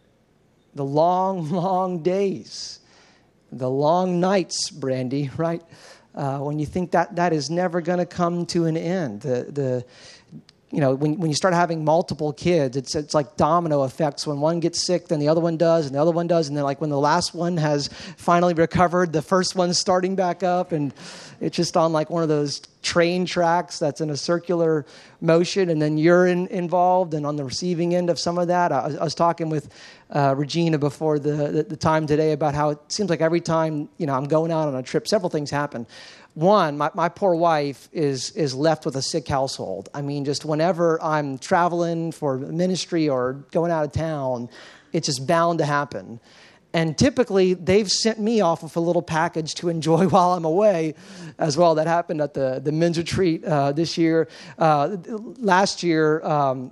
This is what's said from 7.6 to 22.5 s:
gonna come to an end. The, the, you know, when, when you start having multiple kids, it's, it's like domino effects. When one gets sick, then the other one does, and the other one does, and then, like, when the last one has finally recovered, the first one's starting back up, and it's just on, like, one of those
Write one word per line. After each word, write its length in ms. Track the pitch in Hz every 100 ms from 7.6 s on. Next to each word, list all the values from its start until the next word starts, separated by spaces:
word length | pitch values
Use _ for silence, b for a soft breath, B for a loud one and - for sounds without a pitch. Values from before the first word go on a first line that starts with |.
| 180 175
gonna 260 | 165 180 175
come 380 | - 170 175
to 220 | 170 175 165
an 100 | 160
end. 460 | 165 190 147 104
The, 240 | 151 123 -
the, 340 | 143 131 123 120 B B B B - - _ _
you 100 | -
know, 140 | 139
when, 240 | 135 151 156
when 120 | 165
you 40 |
start 200 | 143 190
having 280 | 170 170 165
multiple 500 | 151 160 180 143 151
kids, 420 | 147 175 175 135 131
it's, 180 | 131
it's 200 | 156 147
like 220 | 156 135 -
domino 480 | 151 170 170 147
effects. 420 | 135 - 156 143 -
When 140 | 143
one 200 | 151 170
gets 240 | 165 170
sick, 240 | - 175 -
then 100 | 156
the 100 | 147
other 120 | 165
one 160 | 170 160
does, 300 | 165 165 143
and 80 |
the 60 | 139
other 100 | 160
one 160 | 165 170
does, 220 | 170 151
and 80 | 147
then, 80 |
like, 160 | 139 139
when 100 | 156
the 80 | 143
last 360 | 147 170 175
one 220 | 170 170 175
has 320 | 151 147 139 B B 165
finally 340 | - 175 175
recovered, 600 | 165 165 175 180 175 180
the 80 | 156
first 340 | - 185 185 185
one's 220 | 180 175
starting 360 | - 185 185
back 280 | 185 180 175
up, 300 | 185 180 180
and 200 | 160 143 - B B B B
it's 160 | 160 -
just 180 | 170
on, 200 | 180 165
like, 160 | 156 151
one 120 | 170
of 60 | 160
those 320 | 151 147